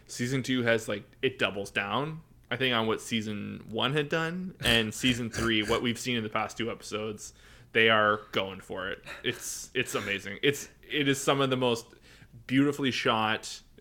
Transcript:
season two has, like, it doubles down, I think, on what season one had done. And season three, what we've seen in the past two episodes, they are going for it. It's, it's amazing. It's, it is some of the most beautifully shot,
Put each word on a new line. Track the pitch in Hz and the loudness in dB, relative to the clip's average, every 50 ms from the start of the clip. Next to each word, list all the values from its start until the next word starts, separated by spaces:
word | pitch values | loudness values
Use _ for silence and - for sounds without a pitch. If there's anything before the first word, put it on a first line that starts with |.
| - | -18
season | - - - 120 123 139 131 117 | -12 -6 -4 -2 -2 -2 -2 0
two | 131 131 127 | 0 0 2
has, | 120 120 117 113 - 117 | 4 4 4 2 2 -2
like, | 104 101 - - - - | -6 -6 -8 -12 -6 -2
it | - 127 - - | -2 -2 0 0
doubles | 120 98 95 101 101 - | 0 0 0 -2 -6 -4
down, | - 110 101 101 104 127 147 156 156 160 - - - - - - | -2 -2 -2 0 0 0 -2 -2 -6 -10 -14 -18 -20 -16 -10 -6
I | 123 | -4
think, | 120 131 127 120 | 0 0 2 2
on | 113 113 | 2 2
what | 110 107 - | 2 0 -2
season | - - 117 113 104 110 104 101 104 104 101 95 - - | -2 -2 -2 -2 -2 -2 -6 -6 -6 -8 -10 -12 -10 -8
one | 110 110 113 127 | -4 -2 0 0
had | 147 156 147 143 | 0 0 0 0
done. | 165 160 165 165 170 185 185 190 - - - | 0 -2 -2 -2 -4 -6 -8 -8 -8 -2 2
And | 120 117 113 110 107 - | 2 4 4 2 0 -2
season | - - 127 120 117 120 110 | 0 0 0 0 0 -2 -6
three, | - 113 113 113 113 107 104 | -4 -2 0 0 2 2 2
what | 104 113 - | 2 0 0
we've | 123 120 110 - | 0 -2 -2 -2
seen | - 127 123 | -4 -4 -2
in | 113 | -2
the | 107 104 | -2 -2
past | - 110 104 104 - | -2 -4 -4 -4 -4
two | - 113 113 | -6 -6 -6
episodes, | 98 - - - 107 104 110 110 104 - - - - - - - - - - - | -6 -8 -10 -8 -8 -6 -6 -6 -8 -10 -14 -18 -18 -20 -20 -20 -20 -20 -10 0
they | - 117 113 113 | 4 6 8 8
are | 113 107 107 104 104 107 - - | 8 8 8 6 4 2 0 -4
going | - 110 95 95 95 95 | -2 -2 -2 -2 -6 -10
for | - - 95 95 92 95 | -12 -10 -8 -6 -6 -6
it. | - - - - - - - | -8 -10 -12 -14 -12 -6 -4
It's, | 123 117 - - - - - - - - | -4 -4 -4 -6 -10 -10 -10 -10 -6 -4
it's | 127 123 - - | -4 -2 -2 -2
amazing. | 120 101 101 101 95 95 98 101 - | -4 -2 -2 -4 -4 -4 -8 -6 0
It's, | - 143 139 - - - - - - 95 | 0 0 0 0 -4 -14 -18 -20 -12 -6
it | 120 151 143 139 | -2 0 2 2
is | 135 139 | 0 2
some | - 156 139 139 | 2 2 2 2
of | 139 131 | 2 2
the | 131 | 2
most | 127 127 120 117 - - - - - - - - - - - - 117 - | 2 2 2 0 0 -4 -8 -18 -20 -20 -20 -20 -20 -20 -20 -20 -16 -6
beautifully | - 127 135 143 147 139 143 139 127 | 0 4 4 4 4 2 0 0 0
shot, | 113 - - 131 113 110 110 110 110 - - - - - - - - - | 0 2 2 2 2 4 2 2 0 -2 -4 -8 -12 -14 -16 -20 -20 -20